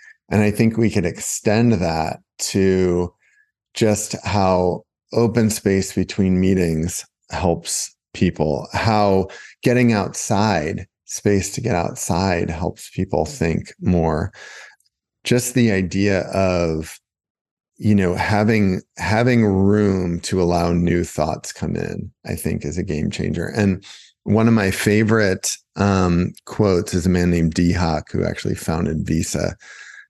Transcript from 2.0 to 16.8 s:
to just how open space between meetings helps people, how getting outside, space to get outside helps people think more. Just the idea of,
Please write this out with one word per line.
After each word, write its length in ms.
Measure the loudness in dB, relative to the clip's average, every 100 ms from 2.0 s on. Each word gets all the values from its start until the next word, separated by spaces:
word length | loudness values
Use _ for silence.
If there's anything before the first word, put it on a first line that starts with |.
| -4 -6 _ -10
to 760 | -4 2 2 4 2 0 -2 -8 _ _ _ _ _
just 420 | 0 2 2 -2 -8
how 600 | -2 2 2 2 2 -2 -8 _ _
open 380 | 0 2 2 0
space 420 | 0 0 0 0
between 480 | -4 -4 0 0 2
meetings 680 | 2 2 0 0 -4 -6 -14 _ _
helps 640 | -2 0 -2 -4 -8 -8 -14 _
people, 560 | -2 -2 0 -2 -2 -6
how 560 | -2 2 2 4 2 0 -8 -20 -4
getting 300 | 0 2 4
outside, 960 | 2 -2 -6 -2 0 2 0 -2 -6 -10 _
space 460 | -16 -4 0 0 0
to 80 | -6
get 160 | -4 -2
outside 720 | -2 -6 -4 -2 0 0 -2
helps 400 | -4 -6 -8 -10
people 340 | -8 -4 -2
think 480 | -4 -2 -2 -2 -6 -6
more. 520 | -2 0 0 -2 -4 -10 -20 -20 -20 _ _ _ _ _
Just 320 | -2 0 0
the 160 | 2 2
idea 520 | 2 0 0 2 2 0
of, 680 | 0 0 2 0 -2